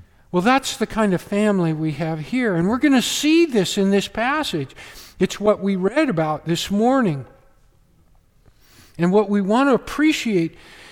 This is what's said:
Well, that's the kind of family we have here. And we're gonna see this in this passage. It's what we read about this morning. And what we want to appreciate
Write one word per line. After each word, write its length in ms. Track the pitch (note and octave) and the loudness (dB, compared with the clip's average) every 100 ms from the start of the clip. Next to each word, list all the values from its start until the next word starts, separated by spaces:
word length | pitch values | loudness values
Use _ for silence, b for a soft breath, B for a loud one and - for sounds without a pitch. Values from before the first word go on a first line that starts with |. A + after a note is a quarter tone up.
| b b b | b b b
Well, 100 | F3+ | 0
that's 340 | F#3+ C4+ - - | 2 2 0 -6
the 120 | G#3+ | -4
kind 260 | A3 G#3+ | 0 0
of 80 | F3 | 0
family 500 | - G3+ G#3+ G3+ E3 | -2 0 2 2 0
we 200 | D#3 D#3 | 0 -4
have 260 | D3 E3 D#3+ | -4 -6 -6
here. 380 | D3 B3+ A#3+ E3+ | -4 -2 0 0
And 120 | F3 | 0
we're 100 | B3 | 0
gonna 220 | D4 C4 | 2 2
see 460 | - - D4 D#4+ E4+ | 0 -2 2 4 4
this 320 | A#3 F3 - | 2 0 0
in 140 | G3 | 2
this 160 | G3 F#3+ | 2 0
passage. 680 | - A#3+ D4+ D4 E3 C3+ - B B B - | -4 -2 -2 -4 -6 -8 -12 B B B -4
It's 180 | F#3+ - | -4 0
what 220 | G#3 G3 | 0 0
we 160 | G3 G3 | -2 -2
read 320 | F#3+ C4+ D4+ | 0 0 0
about 380 | E3 D#3 D3+ D#3 | 0 -2 -4 -4
this 220 | E3+ - | -4 -2
morning. 560 | G3+ A#3 C4+ A3 C#3+ A#2+ - _ _ _ _ _ _ _ _ _ _ _ b b b b - | 0 2 2 0 -2 -8 -20 _ _ _ _ _ _ _ _ _ _ _ b b b b -2
And 120 | F3 | 2
what 180 | G3+ G3+ | 2 2
we 100 | G3+ | 0
want 280 | F#3+ A3+ C#4 | 0 2 2
to 60 | |
appreciate 840 | A#3+ - - D#4 D4 A#3 F#3+ E3 - B B B | 0 -2 0 0 0 0 0 -2 -6 B B B